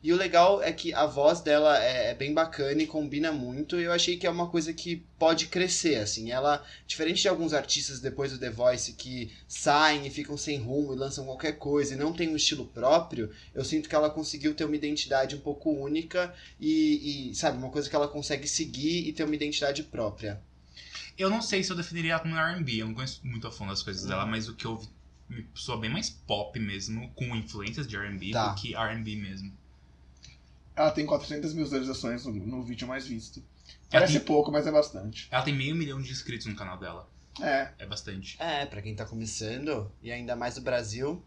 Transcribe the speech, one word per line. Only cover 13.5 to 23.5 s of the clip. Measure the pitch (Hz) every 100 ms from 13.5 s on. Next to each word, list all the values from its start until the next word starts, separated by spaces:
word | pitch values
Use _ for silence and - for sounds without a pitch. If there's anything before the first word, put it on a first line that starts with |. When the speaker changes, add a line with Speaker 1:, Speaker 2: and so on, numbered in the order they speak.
| -
Speaker 1:
eu |
sinto | 127 156 151
que | 156
ela | 151
conseguiu | 156 151 147 151
ter | 151 156
uma | 147
identidade | 147 151 - 135 131 139
um |
pouco | 147 143 160
única | 143 139 151 165 180 180 180 - -
e, | 151 156 156 147 143 143 127
e, | 101
sabe, | - 123
uma | 131
coisa | 147 143
que | 151
ela | 147
consegue | 147 143 135 147
seguir | - 147 123 147 175 156
e |
ter | 151
uma | 156 147
identidade | 147 147 143 143
própria. | 151 - 110 101 110 101 - - - - - - - -
Speaker 2:
Eu | 190
não | 220
sei | 226 196
se | 190
eu | 175
definiria | 170 170 165
ela | 165
como | 165 160
R | 160 180
and |
B, | 143 110
eu | 110
não |
conheço | 110 131 -
muito | 131 117
a | 113